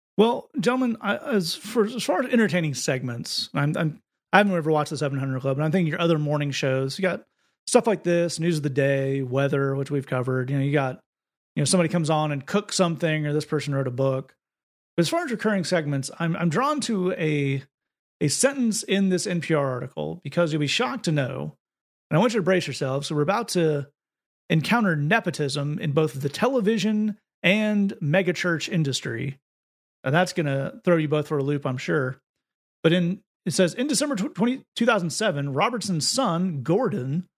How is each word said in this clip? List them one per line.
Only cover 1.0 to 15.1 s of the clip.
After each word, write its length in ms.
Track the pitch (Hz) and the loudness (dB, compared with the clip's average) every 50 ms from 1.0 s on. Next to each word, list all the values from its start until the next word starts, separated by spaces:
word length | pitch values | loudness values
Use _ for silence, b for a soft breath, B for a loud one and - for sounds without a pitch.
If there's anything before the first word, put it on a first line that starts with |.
I, 160 | - 196 202 | -2 -4 -4
as 380 | - - 294 254 202 170 160 - | -4 -4 -2 0 0 0 -2 -6
for, 320 | - - 208 220 247 202 | -8 -10 -4 0 0 0
as 160 | 214 262 233 | 0 -2 -6
far 200 | - - 349 359 | -2 -2 0 0
as 80 | 254 247 | 0 2
entertaining 440 | - 233 220 180 147 180 160 151 135 | 2 2 2 2 2 0 0 -2 -4
segments, 760 | - - - 139 127 135 127 120 120 - - - - - - - | -4 -2 -2 -2 -2 -4 -6 -8 -8 -8 -8 -6 -6 -6 -4 -2
I'm, 200 | 143 143 147 151 | 0 0 0 0
I'm, 280 | 131 160 151 151 - _ _ _ _ _ _ - | 0 -2 -2 -4 -6 _ _ _ _ _ _ 4
I 40 | 190 | 4
haven't 140 | 208 202 | 6 6
ever 180 | 185 170 147 156 | 0 0 0 2
watched 200 | 156 151 147 - | 2 0 0 -2
the 80 | 160 135 | -4 -4
seven 200 | 151 143 139 135 | -4 -2 -2 -2
hundred 220 | 135 135 131 131 | -2 -2 -4 -2
Club, 160 | 127 135 135 | -2 -2 -2
but 60 | 135 | 0
I'm 100 | 151 160 | 0 0
thinking 180 | 151 190 175 156 | 2 2 2 0
your 100 | 147 170 | 0 0
other 180 | 170 170 165 151 | 2 2 2 2
morning 320 | 151 143 151 147 147 143 | 2 0 0 0 0 -2
shows, 480 | 135 - - 135 131 131 135 135 135 - | -2 -2 0 0 0 0 -2 -2 -2 -2
you 40 | |
got 220 | 190 185 - - - _ _ _ _ _ _ _ _ | -2 -2 -2 -2 -10 _ _ _ _ _ _ _ _
stuff 200 | - - 247 - | 2 2 4 4
like 160 | 233 202 160 | 4 0 0
this, 360 | - 175 170 170 170 170 - 160 | 0 2 2 2 2 0 -2 -2
news 200 | 160 175 170 151 | 0 0 0 0
of 40 | |
the 60 | 143 147 | 0 0
day, 540 | 131 143 135 139 139 139 135 135 139 139 | 0 2 2 2 2 0 0 0 0 -2
weather, 520 | 135 123 123 135 139 139 139 139 139 139 135 | -2 -2 0 0 0 2 2 0 0 0 -2
which 160 | 139 139 - | -2 -4 -2
we've 160 | 143 143 120 | -2 -4 -2
covered. 440 | - 135 127 123 131 127 131 127 127 | -2 -4 -2 0 0 -2 -2 -2 0
You 80 | 139 139 | 0 0
know, 60 | 135 | 0
you 80 | 143 | 2
got, 280 | 139 151 135 131 127 - _ _ _ _ _ _ _ _ _ _ _ | 2 2 0 0 -4 -8 _ _ _ _ _ _ _ _ _ _ _
you 60 | - | -2
know, 20 | 147 | 0
somebody 240 | 135 - 185 170 156 | 2 4 2 2 2
comes 220 | - 175 160 147 | 2 0 2 2
on 220 | 160 151 151 151 | 2 2 2 0
and 120 | 147 139 135 | -2 -4 -6
cooks 320 | - - 208 208 - - | -2 -2 -2 -2 -2 0
something, 480 | - 185 170 165 143 175 160 156 156 151 | 2 2 2 2 0 0 0 0 0 0
or 80 | 147 | 0
this 140 | 147 151 147 | -2 -2 -2
person 280 | - 156 147 - 147 139 | 0 -2 -2 -2 -2 -2
wrote 120 | 135 135 | -2 -2
a 60 | 131 | -2
book. 420 | 123 123 135 135 131 131 135 - _ _ _ _ _ _ _ _ _ _ _ _ _ | -2 0 0 0 0 -2 -6 -10 _ _ _ _ _ _ _ _ _ _ _ _ _
But 80 | - | 0
as 60 | 170 | 0
far 160 | 147 | 2